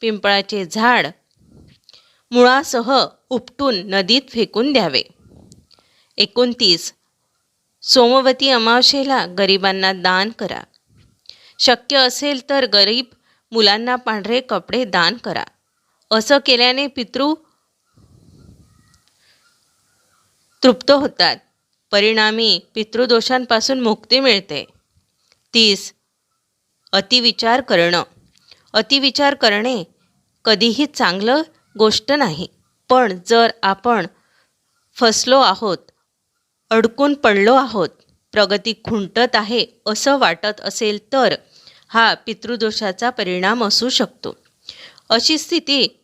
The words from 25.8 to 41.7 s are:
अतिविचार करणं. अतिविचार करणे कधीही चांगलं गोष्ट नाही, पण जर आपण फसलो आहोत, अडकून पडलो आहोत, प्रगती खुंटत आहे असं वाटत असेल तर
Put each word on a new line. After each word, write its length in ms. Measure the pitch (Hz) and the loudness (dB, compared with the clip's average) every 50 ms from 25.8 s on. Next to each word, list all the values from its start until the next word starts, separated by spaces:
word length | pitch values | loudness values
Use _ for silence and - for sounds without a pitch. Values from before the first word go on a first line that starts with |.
| - - - _ _ _ _ _ _ _ _ _ _ _ _ _ _ _ _ _ _ _ | -4 -12 -20 _ _ _ _ _ _ _ _ _ _ _ _ _ _ _ _ _ _ _
अतिविचार 680 | - 196 196 - 262 247 233 240 220 - - 226 233 262 | -4 -4 -2 -2 -2 0 0 -2 -2 -2 0 0 0 0
करणं. 420 | 254 - 226 175 170 170 170 170 156 - _ _ _ _ _ _ _ _ - _ _ _ | 0 0 0 2 2 2 0 -2 -4 -6 _ _ _ _ _ _ _ _ -20 _ _ _
अतिविचार 640 | - 214 220 - 277 277 262 269 254 - 285 285 277 | -4 -4 -2 0 -2 0 0 0 0 2 0 0 2
करणे 500 | 277 - 226 202 208 214 254 262 220 170 - _ _ _ _ _ _ _ _ _ _ - | 2 0 0 2 0 0 -2 -4 -4 -6 -10 _ _ _ _ _ _ _ _ _ _ -2
कधीही 420 | 226 220 190 214 233 214 247 302 | 0 0 2 2 0 0 0 -2
चांगलं 560 | 285 - - 247 185 175 190 202 226 254 302 320 - _ _ _ _ _ 208 | -4 -2 -2 -2 -2 0 -2 0 0 0 0 -2 -4 _ _ _ _ _ 0
गोष्ट 340 | 220 214 214 - - - | 2 2 2 0 -2 -2
नाही, 360 | 277 302 277 202 151 160 175 - _ _ _ _ _ _ _ - | 0 0 0 -2 -4 -6 -10 -12 _ _ _ _ _ _ _ 2
पण 300 | 254 254 254 214 185 180 175 | 2 2 2 0 -2 -6 -2
जर 240 | - 233 233 233 220 - - | 2 2 4 4 2 0 -2
आपण 440 | - 196 196 190 - 240 240 208 170 - - _ _ _ _ _ _ _ _ _ _ _ _ _ _ _ _ | -2 -2 -2 -2 -2 -2 -2 -2 -2 -6 -12 _ _ _ _ _ _ _ _ _ _ _ _ _ _ _ _
फसलो 440 | - 254 226 214 - - 247 254 269 | 0 2 2 2 0 2 2 4 4
आहोत, 380 | 254 202 190 - 226 208 175 - - _ _ _ _ _ _ _ _ _ _ _ _ _ _ _ _ _ | 4 4 2 0 -2 -4 -4 -6 -8 _ _ _ _ _ _ _ _ _ _ _ _ _ _ _ _ _
अडकून 440 | 226 220 214 226 226 - 277 294 285 | 2 2 2 0 0 0 0 0 0
पडलो 400 | 277 - 233 208 196 196 220 254 | 2 2 2 2 4 4 4 4
आहोत, 340 | 269 277 240 214 214 165 143 - _ _ _ _ _ _ _ | 4 2 0 -2 -4 -4 -4 -6 _ _ _ _ _ _ _
प्रगती 400 | - 214 208 185 202 202 202 226 214 - - | -2 -2 0 0 -2 -4 -4 -6 -8 -8 -8
खुंटत 520 | - 226 214 196 170 - 226 240 233 233 | -6 -6 -4 -6 -4 -2 -2 0 0 0
आहे 300 | 220 208 202 240 233 190 - _ _ _ | -2 -2 -2 -2 -4 -4 -4 _ _ _
असं 320 | 208 214 208 - 277 277 277 | -8 -6 -2 0 0 0 2
वाटत 420 | 247 175 170 170 - 208 208 - | 2 0 0 -2 -4 -8 -8 -6
असेल 520 | - 202 - - 233 214 208 208 - _ | -10 -10 -8 -4 -4 -4 -4 -6 -8 _
तर 220 | - 269 254 196 - - _ _ _ - _ - | 0 0 2 2 0 -2 _ _ _ -20 _ -20